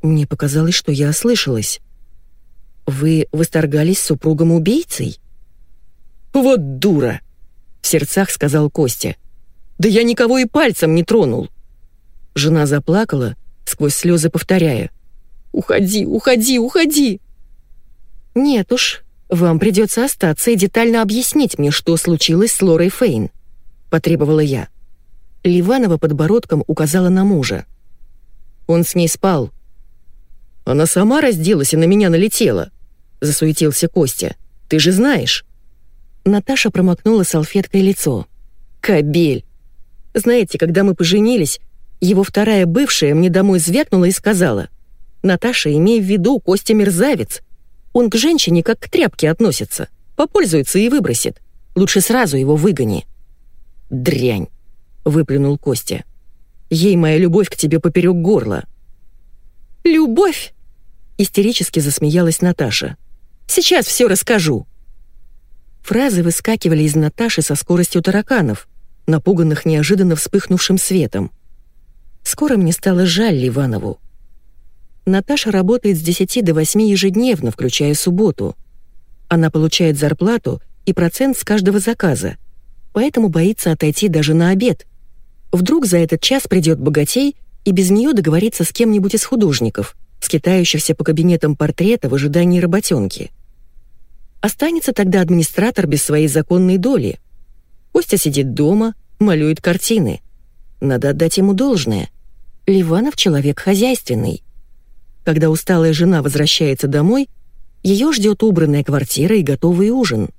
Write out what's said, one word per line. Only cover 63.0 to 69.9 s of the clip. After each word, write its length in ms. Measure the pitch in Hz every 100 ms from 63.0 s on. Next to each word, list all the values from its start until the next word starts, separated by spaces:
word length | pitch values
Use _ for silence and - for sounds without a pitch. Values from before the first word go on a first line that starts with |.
| - - - - -
«Сейчас 400 | - 330 349 220
все 220 | - 240
расскажу». 580 | 185 - 226 160 120 - - - - - - - - - - - -
Фразы 400 | - 214 277 185
выскакивали 600 | 170 165 - 220 170 156
из 120 | 156
Наташи 480 | 151 151 - 233 -
со 120 | 156
скоростью 480 | 139 - 175 175 180
тараканов, 680 | 165 196 214 254 151 104 - - - - -
напуганных 580 | 160 - 175 165 151
неожиданно 500 | 165 156 147